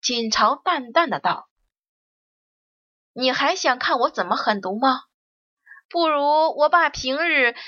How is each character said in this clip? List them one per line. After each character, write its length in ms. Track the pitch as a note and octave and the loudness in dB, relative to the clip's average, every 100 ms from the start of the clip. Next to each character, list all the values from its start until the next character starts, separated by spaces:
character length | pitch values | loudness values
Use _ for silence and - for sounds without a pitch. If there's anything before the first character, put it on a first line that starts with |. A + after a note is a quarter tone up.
锦 260 | - A#3+ A3+ | -4 -4 -2
朝 280 | - G#3+ C#4+ | 0 0 0
淡 340 | - E4 B3 | -2 -4 0
淡 180 | C#4 E4 | 0 0
的 120 | F#3 | 0
道 280 | F3+ - - _ _ _ _ _ _ _ _ _ _ _ _ _ _ _ _ - | -2 -4 -8 _ _ _ _ _ _ _ _ _ _ _ _ _ _ _ _ -4
：“你 160 | B3+ | -2
还 240 | B3+ C#4 F#4 | 0 0 0
想 240 | D#4 B3 | 0 -2
看 200 | - D4 | -2 0
我 100 | C4+ | 0
怎 180 | - F#3 | -2 -4
么 80 | - | -2
狠 240 | - G#3 | -2 -2
毒 180 | F#3 G3+ | -4 0
吗？ 260 | C4 B3+ - _ _ _ _ _ _ - _ | 0 0 -6 _ _ _ _ _ _ -20 _
不 220 | F4 E4 | -2 0
如 440 | D4 C#4+ D4+ D#4+ C#4 | 2 2 2 2 2
我 100 | D4 | 2
把 220 | F4 D#4 | 4 2
平 360 | - B3+ C4+ E4+ | -2 -6 -2 0
日 300 | D4+ B3 A#3 | 2 2 0